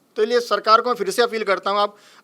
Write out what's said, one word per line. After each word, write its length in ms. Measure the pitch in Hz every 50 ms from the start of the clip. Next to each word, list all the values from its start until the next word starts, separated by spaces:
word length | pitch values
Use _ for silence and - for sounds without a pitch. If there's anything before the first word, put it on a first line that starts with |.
| _ _ _
तो 80 | - 214
इसलिए 160 | 226 247 240
सरकार 420 | 233 - 208 202 - 220 220 226
को 80 | 233 247
मैं 60 | 247
फिर 140 | 190 202 180
से 120 | 190 -
अपील 220 | 240 233 214 220 214
करता 280 | 202 190 180 - 196
हूँ, 80 | 196 208
आप 180 | 208 208 208 - _ - - -